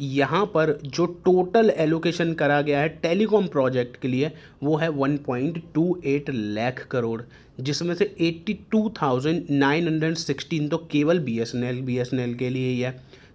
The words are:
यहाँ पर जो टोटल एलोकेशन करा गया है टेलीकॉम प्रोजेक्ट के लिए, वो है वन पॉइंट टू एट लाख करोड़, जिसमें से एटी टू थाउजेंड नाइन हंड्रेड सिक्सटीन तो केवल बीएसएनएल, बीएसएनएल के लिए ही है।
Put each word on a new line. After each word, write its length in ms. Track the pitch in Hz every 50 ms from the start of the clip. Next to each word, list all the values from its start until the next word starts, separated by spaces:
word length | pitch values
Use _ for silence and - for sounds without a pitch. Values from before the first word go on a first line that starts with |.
यहाँ 460 | 139 135 135 139 139 135 160 185 208
पर 340 | 196 - 156 156 156 147 147 -
जो 220 | 135 127 165 175
टोटल 640 | 175 175 - - 185 180 180 180 180 - 226 226 202
एलोकेशन 640 | - - 160 151 160 160 165 170 160 175 170 165 160
करा 260 | 151 151 143 147 147
गया 200 | 143 147 143 143
है 80 | 151 160
टेलीकॉम 580 | 160 - - 160 175 196 220 208 214 208 190
प्रोजेक्ट 500 | - - 143 131 127 127 127 120 - -
के 120 | - - 131
लिए, 240 | 123 127 147 160 - - - - - -
वो 140 | 139 143 156
है 120 | 147 165 165
वन 280 | 151 139 135 139 147
पॉइंट 460 | 143 147 139 123 123 135 165 165 170 - - -
टू 260 | 151 170 180 175 - -
एट 200 | 139 139 147 143 151
लाख 580 | 135 110 107 104 104 107 117 131 127 - - -
करोड़, 320 | - 123 113 113 113 113 123 - - - - - - -
जिसमें 340 | 131 143 143 - 170 175 170
से 200 | 175 202 - - -
एटी 340 | 165 165 165 - - 214 202 - - -
टू 220 | 220 220 214 220 220 -
थाउजेंड 420 | 156 139 127 127 135 156 170 165 - -
नाइन 360 | 143 139 135 139 147 170 175 156
हंड्रेड 260 | 160 156 160 160 165
सिक्सटीन 540 | 165 - - 139 - - - 170 151 147 143
तो 80 | 165
केवल 420 | 160 165 - - 147 147 156 180 180
बीएसएनएल, 640 | 147 117 113 113 113 - - 123 120 123 123 127
बीएसएनएल 540 | 131 127 123 127 123 123 135 127 123 120 120
के 140 | 120 131 127
लिए 200 | 131 131 131 127
ही 120 | 127 120
है। 380 | 123 127 127 - - - - - - -